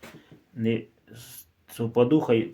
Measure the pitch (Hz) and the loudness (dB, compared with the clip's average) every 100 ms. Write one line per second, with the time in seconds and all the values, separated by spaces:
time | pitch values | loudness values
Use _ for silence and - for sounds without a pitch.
0 | - - - - _ 139 113 117 - _ | -20 -20 -20 -20 _ -6 -2 -2 -4 _
1 | _ 113 - - - _ _ - 117 120 | _ -20 -20 -20 -20 _ _ -8 -2 2
2 | 123 156 139 117 113 | 4 4 2 0 0